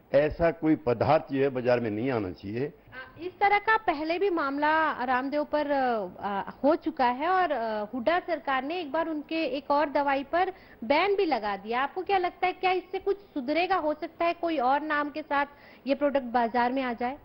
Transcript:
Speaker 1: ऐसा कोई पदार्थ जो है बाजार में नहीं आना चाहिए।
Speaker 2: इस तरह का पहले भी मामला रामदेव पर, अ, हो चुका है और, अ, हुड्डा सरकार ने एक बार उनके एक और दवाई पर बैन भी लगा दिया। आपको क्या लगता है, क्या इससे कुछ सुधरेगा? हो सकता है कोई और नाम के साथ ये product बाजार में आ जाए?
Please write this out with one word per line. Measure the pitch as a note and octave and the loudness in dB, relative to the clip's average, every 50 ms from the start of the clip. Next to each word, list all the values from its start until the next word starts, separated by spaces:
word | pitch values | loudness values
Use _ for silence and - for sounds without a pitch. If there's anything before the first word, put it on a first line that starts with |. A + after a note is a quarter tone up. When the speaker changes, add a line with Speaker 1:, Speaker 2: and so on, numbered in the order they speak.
| _ - - | _ 0 2
Speaker 1:
ऐसा | C#3 D3+ D3+ - - E3+ E3 | 2 4 2 0 0 0 0
कोई | E3 - D#3+ D#3 D#3 | 0 2 2 2 2
पदार्थ | - - B2 A#2+ G#2+ G2+ A2+ D3+ D#3+ - - | 2 2 0 0 2 4 4 4 2 2 0
जो | C#3 C3+ | 0 0
है | C#3 C#3+ | 0 0
बाजार | B2 B2+ A#2 B2 B2 A#2+ | 0 0 2 2 2 2
में | A#2 G#2+ | 2 -2
नहीं | G#2 A2 B2 C#3 | -2 -2 -2 -2
आना | B2+ A2 G2+ F2+ | 0 -2 -2 -4
चाहिए। | E2+ - - G2 A2 A#2+ C#3+ E3+ - - - - - C4 B3+ - - D4 | -6 -8 -10 -8 -6 -6 -6 -6 -8 -12 -20 -20 -18 -18 -18 -18 -14 -12
Speaker 2:
इस | E4 F#4 - - | -12 -10 -4 0
तरह | G#4 G4+ G4+ G#4 | 2 2 2 2
का | G#4 A4+ A4 | 2 2 0
पहले | G#4+ - F#4 D#4 C#4 D#4 D#4+ E4+ F4+ | 2 2 -2 -2 -2 -2 -4 -2 0
भी | G4 G4+ | 0 0
मामला | F4 E4 C#4+ C#4 C#4 C#4+ D4 D4+ D#4 D#4+ D#4 D4 A#3+ - B3 | 0 0 -2 -2 -2 0 0 2 2 2 2 0 -2 -2 -2
रामदेव | B3 B3+ B3 C4+ C#4 D4 D4 D4+ | -2 0 0 -2 -2 -2 -4 -4
पर, | - D4+ D4+ D4 C#4+ C#4+ C4+ C4 B3 A#3 G#3+ F#3+ F3+ - - | -2 -2 -2 0 0 0 0 2 0 0 -2 -4 -6 -8 -8
अ, | F3+ G3+ G3+ G3 - - - - B3+ | -6 -4 -4 -4 -6 -8 -4 0 2
हो | C#4+ E4 | 2 2
चुका | - - E4 - - B3+ | 2 0 -4 -2 2 2
है | A#3+ B3 C4 D4+ F4 | 2 2 0 0 0
और, | F#4+ F#4 F4+ D#4+ | 2 2 2 2
अ, | C#4+ A#3 A3+ A3 G#3+ G#3+ G#3 G#3 B3 | 0 -2 -2 -2 -4 -4 -6 -6 -6
हुड्डा | B3+ A3 D4+ E4+ F4+ | -2 0 2 0 0
सरकार | F4+ F4+ E4 D4 - C#4+ C4+ C4 B3+ | 0 -2 -4 -4 -2 -2 -2 -2 -2
ने | C#4+ E4+ F#4 | -2 -4 -6
एक | E4 C4+ | -6 -4
बार | D4 D#4+ E4 E4 | -2 -2 -2 -2
उनके | D#4+ D4+ C#4 - D#4+ D#4+ D#4+ | -4 -6 -6 -4 -4 -2 -2
एक | - C4 D4 - - | -2 -2 -4 -2 0
और | C#4+ C#4+ D#4 D4 | 2 2 2 2
दवाई | C4+ D4 C#4+ C#4 C4+ C#4 C#4 | 0 0 2 2 0 -2 -2
पर | - E4 F4 F#4 F#4 - - - - - - A#3 | -2 0 0 0 0 -4 -8 -14 -20 -16 -6 -2
बैन | A3 C#4 D#4 F#4 G4+ G4 | 0 2 2 2 2 2
भी | G4+ G4 | 2 2
लगा | D#4+ C4 A3 G#3 G#3 G3+ | 0 0 0 -2 -2 -4
दिया। | F#3+ F#3+ A3 A#3 B3+ | -4 -4 -4 -2 -2
आपको | C#4 C4+ - F#4 | -2 -2 -4 -4
क्या | E4+ - G4 F#4 | -2 0 0 2
लगता | F4+ F4 - - F#4 | 2 0 -2 -2 -2
है, | F#4 | -2
क्या | F4+ - F#4 F#4 | 0 0 0 0
इससे | F#4 F4+ F4+ - - F#4+ | 0 0 -2 -4 -8 -4
कुछ | - G4+ G4 - | -2 -2 -2 -2
सुधरेगा? | - - - D4 A#3+ C4+ D4+ E4 F4+ - F#4+ | -6 -10 -8 -6 -2 0 0 2 2 2 2
हो | F4 D4+ D4+ D4+ | 0 0 0 -2
सकता | - E4+ D#4+ - - E4+ | -4 -6 -8 -4 -2 0
है | E4+ | 0
कोई | E4+ - E4+ E4+ D#4+ C#4 | 0 0 -2 -2 0 0
और | A#3+ B3+ C#4 C#4+ | 2 2 2 2
नाम | D4+ D#4 D4+ D4 D4 D4 | 0 0 -2 -2 -2 -2
के | - D#4 | -4 -8
साथ | D4+ - C#4+ C#4 C#4+ C#4 - - - - - - - | -4 -2 0 0 0 -2 -6 -14 -20 -20 -20 -6 -2
ये | B3 C#4 | -2 0
product | - D4 C#4+ C4 C#4 B3+ | 2 2 2 2 0 0
बाजार | A#3+ A3+ B3 A#3 A3+ A#3+ B3 A#3+ B3 | 0 0 0 2 2 2 2 2 2
में | B3+ C4+ | 0 0
आ | C4 B3 | -2 -2
जाए? | A#3 - A#3+ B3 C#4+ - | -4 -4 -4 -4 -6 -8